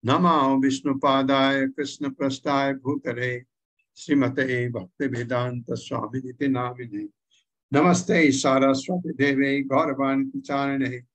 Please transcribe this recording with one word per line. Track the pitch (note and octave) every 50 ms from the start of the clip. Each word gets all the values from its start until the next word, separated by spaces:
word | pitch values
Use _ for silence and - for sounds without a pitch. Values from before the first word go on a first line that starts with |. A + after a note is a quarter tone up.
| -
नमो | A#2 C3+ D#3+ F3+ F3 E3 D3+ C#3 C3+ C3+ C3+ C3
विष्णुपादाय | C#3 C3 C3+ - C#3+ C3+ C3+ - C#3+ C3+ C3+ C3+ C3 C#3 C3+ C3+ C3+ C#3 C3+ C3+
कृष्णपृष्ठाय | C3+ C3+ - D3 C#3 - - D3 C#3 C3+ _ C#3+ C3+ C3+ - _ D#3+ C#3+ C#3 C#3 C#3 C3+
भूतले | C3+ A#2+ B2+ D3 C#3 - B2+ A#2+ A#2+ B2 B2 B2 B2 B2 _ _ _ _ _ _ _ _ _ _
श्रीमते | - - - D3 C#3+ C3 C3 C3 C#3 C3 C3 B2+ B2 B2 B2
भक्तिवेदान्तस्वामिनिति | A#2 A#2 - - _ _ C#3+ C3+ A#2 A#2 A#2+ A2+ B2+ A#2+ B2 B2+ B2 B2 A#2 - B2 A#2 - - C3+ A#2 A2+ G#2 A#2+ C3 B2+ B2+ B2 _ C#3+ C#3
नामिने। | C3 B2+ B2 B2 B2 B2 B2 A#2 G2+ G#2 G#2 G#2 _ _ _ _ _ _ _ _ _ _ _ _ C3+
नमस्ते | D3 E3 F3+ F3 F3+ - - F#3 F3 D#3+ C#3 C3
सरस्वती | C3+ - C#3+ C3+ C3+ C3+ C3+ C3+ C3+ - - F#3 F3+ F3+ D#3+ D3+
देवे | C3 C3+ C#3+ C#3 C3 C#3 C3+ C#3 C#3+ C#3
गौरवाणी | C3+ C3+ C#3 D#3+ D#3 C3+ C3 C3+ C3+ C3+ C3+ C3+
प्रचारिणे | C3+ - C#3 C3+ - C#3+ C#3 C#3 C#3 C#3 C3+ C3+ A#2+ B2 B2 B2 _ _